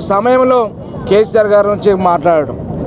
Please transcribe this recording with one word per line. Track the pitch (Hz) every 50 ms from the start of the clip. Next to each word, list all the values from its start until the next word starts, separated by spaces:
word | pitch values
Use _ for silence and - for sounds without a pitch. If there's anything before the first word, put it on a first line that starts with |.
| 180 - 196
సమయంలో | 196 214 240 254 254 254 254 254 247 233 208 - - - - - - - -
కేసీఆర్ | 185 208 220 - - 220 214 208 202
గారి | 208 202 202 208
నుంచి | 190 - 208 202 185 190 185
మాట్లాడడం, | 170 170 - 180 170 156 143 - - - - - - - -